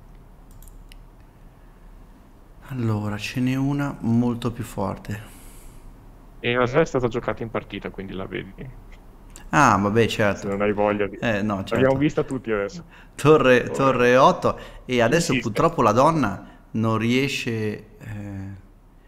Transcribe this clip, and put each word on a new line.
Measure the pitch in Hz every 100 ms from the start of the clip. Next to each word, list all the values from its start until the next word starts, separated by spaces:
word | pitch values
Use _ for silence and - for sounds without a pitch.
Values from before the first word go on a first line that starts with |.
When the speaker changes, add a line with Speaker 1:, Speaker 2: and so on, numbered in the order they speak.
| - - - - - - - - - - - - - - - - - - - - - - - - - - -
Speaker 1:
Allora, | 131 113 107 104 104
ce | - 131
n'è | 127 135
una | 135 143 143 -
molto | 113 117 120 117 123
più | 117 113
forte. | - 98 98 - 107 - - - - - - - - - - - -
Speaker 2:
E | 120
la | 123
è | 120 147 160
stata | 135 120
giocata | 117 - 110
in | 113
partita, | 104 - 98 95
quindi | - 95
la | 92 95
vedi. | 98 92 - - - - - - - - - -
Speaker 1:
Ah, | 156 131 98
vabbè, | 101 113 104
certo. | - 104 98
Speaker 2:
Se | 101
non | 101
hai | 104
voglia | 101 104 104 98
di | 101
Speaker 1:
Eh, | 120 101
no, | 107 98 98
Speaker 2:
L'abbiamo | 117 131 135
Speaker 1:
certo. |
Speaker 2:
vista | 147 156
tutti | 143 131 113
adesso. | 104 101 175 - - - -
Speaker 1:
Torre, | 147 151 127 123
Speaker 2:
Torre. | -
Speaker 1:
torre | - 135 123 123 127
otto. | 160 185 113 - - - -
E | 123
adesso | 117 165 170 131
Speaker 2:
Insiste. |
Speaker 1:
purtroppo | 117 107 160 156
la | 113
donna | 110 151 165 110 92 - - -
non | 113 113 110
riesce, | 117 127 139 - 120 113 107 104 - -
eh. | 110 104 101 98 98 95 - - - -